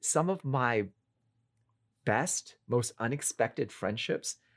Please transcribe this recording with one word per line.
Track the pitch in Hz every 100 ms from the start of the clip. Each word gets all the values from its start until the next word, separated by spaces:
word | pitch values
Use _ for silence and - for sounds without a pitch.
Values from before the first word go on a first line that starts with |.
some | - 160 170
of | 190
my | 139 135 123 113 98 - _ _ _ _ _ _ _ _ _ _
best, | - 113 180 - - - -
most | 123 113 -
unexpected | 113 143 - - 113 - 110
friendships | - 98 110 - - - - _